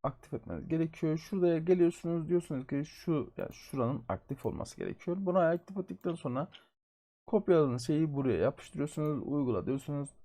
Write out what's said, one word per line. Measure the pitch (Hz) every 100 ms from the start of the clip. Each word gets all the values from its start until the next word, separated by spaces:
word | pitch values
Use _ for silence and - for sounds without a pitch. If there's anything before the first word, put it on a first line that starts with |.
aktif | 180 - -
etmeniz | - - 85 -
gerekiyor. | 160 160 - 160 160
Şuraya | - 196 175 165
geliyorsunuz. | 165 180 175 - 170 170 156
Diyorsunuz | 175 165 139 127
ki | 143
şu, | 147 - - 156 - -
yani | -
şuranın | - - 139 117 143 117
aktif | 95 _ 139 113
olması | - - -
gerekiyor. | - - - 175
Burayı | 190 180 165 175
aktif | - 196
ettikten | 185 185 180
sonra | 170 139 123 175 - _ _ _ _ _ _ -
kopyaladığınız | 220 202 170 143 123 120
şeyi | 151 160
buraya | 139 135 92
yapıştırıyorsunuz. | 113 - - - 147 - 151 147 -
Uygula | 147 135 104 85
diyorsunuz. | 135 - 143 139 -